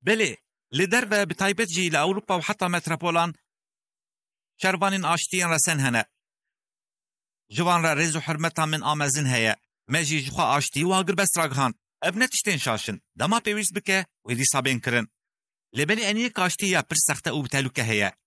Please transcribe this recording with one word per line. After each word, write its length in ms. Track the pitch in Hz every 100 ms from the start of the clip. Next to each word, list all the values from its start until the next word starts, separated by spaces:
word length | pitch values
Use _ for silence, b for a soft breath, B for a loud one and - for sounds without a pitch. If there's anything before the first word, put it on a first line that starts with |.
| 131
Belê, 300 | 220 185 110 _ _ _
li 180 | 135 180
derve 380 | 233 240 208 196
bi 60 | -
taybet 340 | 196 202 226
jî 220 | 170 180
li 40 | 156
Ewropa 380 | 156 196 - 185
û 20 |
heta 280 | 147 208 180
metropolan 640 | 175 160 160 175 170 170 151 _ _ _ _ _ _ _ _ _ _ _ _
şervanên 460 | 190 190 196 196 160
aştiyên 380 | 170 - 185 175
resen 280 | 160 - 156
hene. 260 | 135 117 107 _ _ _ _ _ _ _ _ _ _ _ _ _ _
Ji 80 | 107
wan 260 | 170 175
re 40 | 165
rêz 260 | 147 165 156
û 40 |
hirmeta 440 | 147 151 165 160 156
min 160 | 156
amezin 440 | 139 151 143 135 139
heye. 300 | 123 113 107 _ _ -
Me 180 | 147 151
jî 140 | 156
ji 120 | 135
xwe 120 | 131
aştî 360 | 143 139 139 143
û 160 | 165 190
agirbest 420 | 185 185 196 -
ragihan. 380 | 160 131 135 - _ _
Ev 180 | 165 185
ne 60 | 254
tiştên 320 | - - 165
şaşin. 440 | 127 110 - 98 _ -
Dema 180 | 147 226
pêwîst 380 | 220 208 202 196
bike 300 | - 190 180 _ -
wê 120 | 120
dîsa 280 | 135 139 131
bên 140 | 127
kirin. 280 | 127 120 110 _ _ _ _ _ _
Lê 100 | 110 147
belê 120 | 220
eniyek 380 | 214 214 240 220
aştî 260 | 180 - 196
ya 180 | 175
pir 120 | - 156
sext 300 | - 143 -
û 160 | 135
bi 60 | 127
tehlûke 340 | 139 131 -
heye. 320 | 113 107 101 -